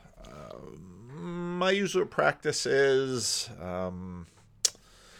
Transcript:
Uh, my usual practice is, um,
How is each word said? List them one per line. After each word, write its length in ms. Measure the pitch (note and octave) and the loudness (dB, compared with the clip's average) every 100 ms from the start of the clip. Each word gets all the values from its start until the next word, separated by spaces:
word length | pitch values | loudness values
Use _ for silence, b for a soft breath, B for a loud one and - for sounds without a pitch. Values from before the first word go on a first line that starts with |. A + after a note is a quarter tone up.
| b - | b -20
Uh, 960 | - D2 C2+ - C#2 C#2+ F#2 F2+ A#2 D3 | -18 -16 -14 -14 -16 -16 -18 -18 -18 -12
my 520 | E3+ F3 F3 F3+ F#3 | -8 -6 -4 0 2
usual 340 | G3 F#3+ F#3 - | 2 2 2 0
practice 640 | - D3+ C#3+ D3+ - - | 4 4 4 0 0 2
is, 840 | C3+ C#3 C3+ C3+ B2+ G2+ - - - | 6 6 6 4 0 0 -2 -4 -8
um, 680 | F2+ F2+ F#2 F2+ F#2 F2 E2 b b - - - b b b b | -6 -4 -4 -6 -8 -10 -12 b b -4 -4 -4 b b b b